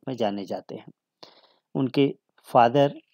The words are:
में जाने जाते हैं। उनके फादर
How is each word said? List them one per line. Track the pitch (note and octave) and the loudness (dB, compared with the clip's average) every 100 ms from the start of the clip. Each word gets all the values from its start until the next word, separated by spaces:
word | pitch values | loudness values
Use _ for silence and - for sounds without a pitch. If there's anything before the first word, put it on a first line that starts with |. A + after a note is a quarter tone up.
| - | -10
में | B2 | -4
जाने | A2 G2+ F#2 | -4 -4 -8
जाते | F#2+ - - | -10 -12 -16
हैं। | - - _ _ - _ _ _ _ - | -18 -20 _ _ -20 _ _ _ _ -4
उनके | C3+ D3 C#3 - _ _ | -2 0 0 -2 _ _
फादर | - C3+ A#2 C3+ C#3+ D#4 - | 0 4 4 4 2 0 -16